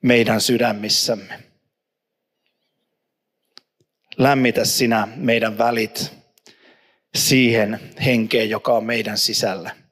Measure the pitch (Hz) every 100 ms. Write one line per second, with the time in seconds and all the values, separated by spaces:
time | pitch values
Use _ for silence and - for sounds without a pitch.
0 | 127 123 110 113 - 117 120 104 104 -
1 | - 110 - - - _ _ _ _ _
2 | _ _ _ _ _ _ _ _ _ _
3 | _ _ _ _ _ - _ _ _ _
4 | _ - 131 139 123 107 104 - 120 113
5 | 104 131 127 117 110 104 117 117 110 -
6 | - - _ _ - _ _ _ _ _
7 | _ - - 135 123 113 104 110 - -
8 | 143 120 110 120 110 107 - 120 113 117
9 | 107 107 - 107 113 95 98 - _